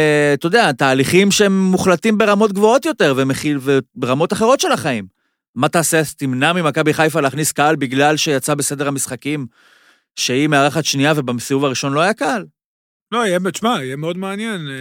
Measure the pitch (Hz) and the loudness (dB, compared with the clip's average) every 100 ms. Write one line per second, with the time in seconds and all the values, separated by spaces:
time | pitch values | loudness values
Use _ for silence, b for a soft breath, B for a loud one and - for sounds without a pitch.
0 | 156 147 147 143 170 226 202 135 139 131 | 4 2 2 0 0 2 2 2 2 2
1 | 135 180 202 185 202 190 190 185 190 175 | 2 4 4 4 2 2 2 2 2 2
2 | 226 214 214 202 220 196 214 262 330 285 | 2 2 2 2 2 2 4 4 0 0
3 | 170 131 135 120 151 143 131 135 131 - | 2 2 0 -2 -2 -2 0 0 -2 -6
4 | 123 131 - 196 220 269 370 240 156 117 | -2 0 0 0 2 2 2 -2 -2 -4
5 | 95 _ _ _ _ - 147 175 151 165 | -6 _ _ _ _ -2 0 0 0 0
6 | 147 - 139 127 147 180 160 160 151 147 | -2 -4 -6 -2 0 0 0 0 0 2
7 | 160 156 135 131 151 - 147 156 135 131 | 0 0 -2 -2 -4 0 0 0 -2 0
8 | 143 151 - 135 139 143 135 139 143 139 | 2 2 0 -2 -2 -4 -4 -4 -4 -6
9 | - 123 139 151 123 b b b b b | -6 -8 -8 -6 -8 b b b b b
10 | b - - 127 156 143 143 160 - 139 | b -8 -2 0 2 2 2 0 -2 0
11 | 143 151 127 120 - 139 139 123 143 143 | 0 0 -2 -6 -2 -2 0 -2 -2 0
12 | 180 220 254 247 160 _ _ _ _ _ | 0 0 -2 -4 -6 _ _ _ _ _
13 | _ 226 220 175 185 151 220 226 131 139 | _ -4 0 0 -2 -2 -2 -2 -4 -6
14 | 160 180 190 202 226 196 147 135 | -6 -6 -8 -8 -8 -8 -10 -10